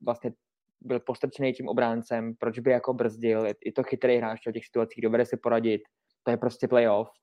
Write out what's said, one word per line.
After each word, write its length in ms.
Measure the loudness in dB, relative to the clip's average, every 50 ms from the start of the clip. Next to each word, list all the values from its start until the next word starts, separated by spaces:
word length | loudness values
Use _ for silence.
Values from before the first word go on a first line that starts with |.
| -4
vlastně 260 | -4 -4 -4 -6 -8 -8 -10 _ _ _ _ _ _ _ _
byl 180 | -8 -6 -4 -4
postrčený 540 | -2 -4 -4 -4 -4 -6 -4 -2 -2 -2 -2
tím 140 | -4 -6 -4
obráncem, 640 | 0 0 2 2 0 -2 -4 -4 -4 -4 -4 -6 -6 -4
proč 200 | -4 -4 -4 0
by 120 | 2 2
jako 220 | 2 2 2 -2 -2
brzdil, 520 | 0 -2 -2 -2 -2 0 0 0 2 0
je, 100 | -2 -4 -6 -8
je 80 | -6 -4
to 100 | -4 -4
chytrý 340 | -2 -2 0 2 2 2 2
hráč 220 | 2 -2 -6 -6 -8 -8
v 40 |
těch 140 | -8 -8 -10
situacích, 380 | -4 -2 -2 -2 -2 -2 -4 -2
dovede 220 | 0 2 2 2
si 120 | 0 -2 -4
poradit, 440 | 0 0 2 2 2 2 0 -2 -4 _ _ _ _ _ _ _ _
to 80 | -2
je 60 | -2 0
prostě 300 | 0 -2 -2 -2 0 2
playoff. 420 | 4 4 6 6 4 2 0 -2 -8 _